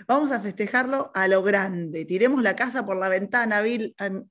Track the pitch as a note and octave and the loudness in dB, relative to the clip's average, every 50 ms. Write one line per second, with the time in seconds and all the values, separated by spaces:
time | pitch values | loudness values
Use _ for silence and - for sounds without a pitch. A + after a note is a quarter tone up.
0 | - - B3 C#4+ D4+ C4+ C4 A3 G3 G#3 - - G#3 G3+ - B3+ B3+ B3+ C4+ C4+ | -2 0 2 2 2 0 -2 -2 -4 -6 -4 -4 -4 0 0 0 0 0 -2 -2
1 | C#4 - - F#3+ F#3+ F#3+ F#3+ F#3+ F#3 G3+ G3+ G3 F#3+ G3 F#3 F3 E3+ D#3 D3+ D#3+ | -4 -4 -2 0 2 4 4 4 4 4 2 2 2 0 -4 -6 -6 -6 -8 -8
2 | D#3+ D#3 F3+ F#3+ A#3 B3+ C#4+ C4 A3+ G3 F#3+ - A#3+ B3 B3 C4+ G#3 G3+ F#3+ F#3 | -6 -4 0 2 2 2 4 2 2 0 2 0 -2 -2 -2 -6 -4 -4 -4 -2
3 | F#3+ F#3+ F#3 F#3+ G3+ G3 - A#3+ A#3 A3 G#3 G#3 G#3+ A3+ A#3+ A3 A3+ - - - | 0 0 0 0 -2 0 -2 0 0 2 0 0 0 0 -2 -2 -4 -6 -6 -6
4 | G3+ G3 F#3+ G3+ - _ | -6 -6 -6 -8 -10 _